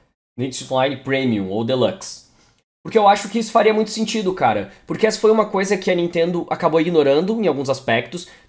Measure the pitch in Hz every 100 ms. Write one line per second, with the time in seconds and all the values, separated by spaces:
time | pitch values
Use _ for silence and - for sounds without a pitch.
0 | _ _ _ - 135 127 131 131 135 123
1 | 131 135 127 107 92 104 117 131 107 95
2 | - - _ _ _ _ _ _ 165 220
3 | 202 202 208 233 226 233 214 214 214 220
4 | 220 226 185 185 127 104 95 - - 160
5 | - - 220 220 214 190 196 196 190 175
6 | 170 175 170 175 - 160 170 160 160 165
7 | 139 143 190 226 190 135 135 127 - 117
8 | 120 175 - -